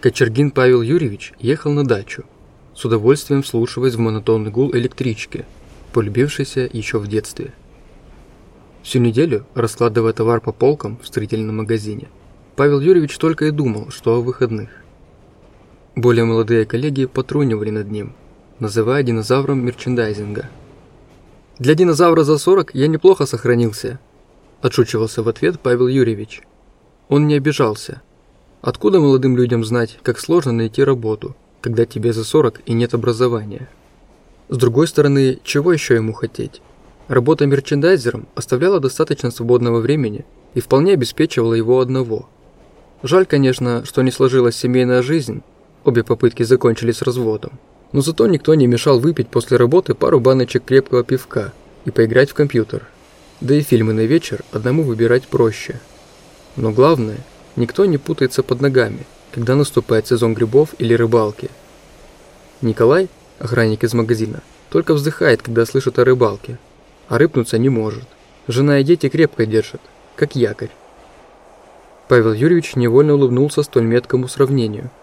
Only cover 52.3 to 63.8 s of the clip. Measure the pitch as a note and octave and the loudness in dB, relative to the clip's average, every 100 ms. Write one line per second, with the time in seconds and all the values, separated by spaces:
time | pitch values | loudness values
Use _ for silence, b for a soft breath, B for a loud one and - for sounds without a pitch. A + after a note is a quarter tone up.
52.3 | - D3 A#2+ A2+ G#2+ - - - - - | 2 0 0 -2 -6 -12 -20 -20 -20 -20
53.3 | - A#2+ D3 D3 A#2 A2 A2 A2+ D#3+ - | -12 0 0 4 2 2 0 0 0 -2
54.3 | G#2 - A2 A2+ C#3+ D3 A2+ A2+ B2+ - | -12 -8 -6 -2 -2 -2 0 2 2 0
55.3 | - A#2 G#2+ - B2 - - - - - | 0 0 0 -12 -14 -16 -20 -20 -20 -20
56.3 | - - - A#2 A2 C3+ D#3+ A2 G#2+ - | -20 -18 -6 -4 2 4 4 -2 -6 -14
57.3 | - - - A#2+ - G3 D3+ - - C3 | -20 -14 -6 -4 0 0 0 -4 -2 -2
58.3 | - C3 B2 C#3 C3 A2+ G2+ - - - | -2 -2 0 0 2 0 -4 -14 -20 -16
59.3 | - A#2 C3 C#3+ - - A2+ - A#2+ A#2 | -8 -2 0 2 -2 0 -2 0 0 0
60.3 | A2 A#2 B2 D#3 - A#2 A#2 A2+ A2+ G#2+ | 0 2 2 2 -2 0 2 4 2 0
61.3 | G#2 - - - - - - - - - | -4 -14 -14 -20 -20 -20 -20 -20 -20 -20
62.3 | - - - A#2+ G#2+ A#2 D#3 F#3+ - _ | -20 -20 -6 -4 2 2 2 0 -8 _
63.3 | _ A2+ A#2+ A2+ G#2+ | _ -6 0 0 0